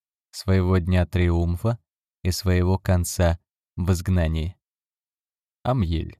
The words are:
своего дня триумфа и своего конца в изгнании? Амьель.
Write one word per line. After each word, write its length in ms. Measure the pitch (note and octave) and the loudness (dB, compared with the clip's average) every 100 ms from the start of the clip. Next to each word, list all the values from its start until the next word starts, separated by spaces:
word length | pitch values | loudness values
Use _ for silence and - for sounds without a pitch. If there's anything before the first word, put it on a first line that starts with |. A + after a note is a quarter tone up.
| _ _ _ | _ _ _
своего 460 | - - F#2+ F2+ F#2 | -12 0 2 4 2
дня 280 | F2 F2+ E2+ | 2 0 0
триумфа 720 | F2 F2 E2+ E2+ F2 A2+ A#2 _ _ _ _ | 0 2 2 0 -2 -4 -4 _ _ _ _
и 80 | - | -4
своего 440 | - F#2 F2+ F2+ F#2 | -2 0 2 2 0
конца 640 | - F2+ F2 - F2 E2 _ _ _ - | 0 0 0 0 0 0 _ _ _ -8
в 160 | F2 | -2
изгнании? 640 | F2 F2 F2+ D#2+ D#2+ D#2+ - _ _ _ _ _ _ _ _ _ _ | -2 0 0 0 -2 -6 -10 _ _ _ _ _ _ _ _ _ _
Амьель. 560 | - A#2 E2+ E2 D#2+ - | -4 -2 0 -2 -4 -12